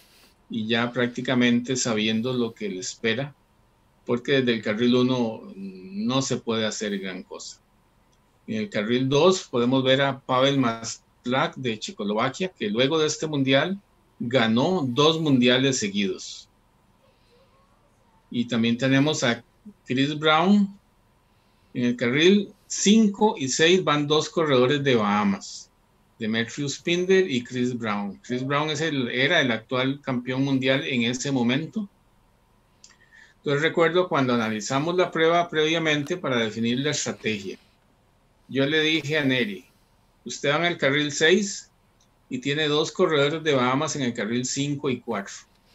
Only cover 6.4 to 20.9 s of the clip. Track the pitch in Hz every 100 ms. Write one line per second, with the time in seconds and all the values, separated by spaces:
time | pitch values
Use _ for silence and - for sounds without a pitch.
6.4 | - 113 107 104 104 101 95 90 - 80
7.4 | - - _ _ _ _ _ _ _ _
8.4 | - 110 104 110 104 123 135 143 175 185
9.4 | - 123 120 135 127 135 139 127 - 127
10.4 | 139 139 120 113 113 - _ _ 123 131
11.4 | 165 147 127 107 - 196 101 107 131 -
12.4 | 185 - 110 107 135 160 151 151 156 147
13.4 | 131 135 165 196 _ _ _ - 120 127
14.4 | 113 113 156 185 135 120 151 160 156 131
15.4 | 123 127 135 127 104 98 98 87 - -
16.4 | - _ _ _ _ _ _ _ _ _
17.4 | _ _ _ _ _ _ _ _ - 123
18.4 | 117 120 117 117 135 135 147 151 127 117
19.4 | - _ - - - 127 139 151 156 156
20.4 | 180 208 196 - _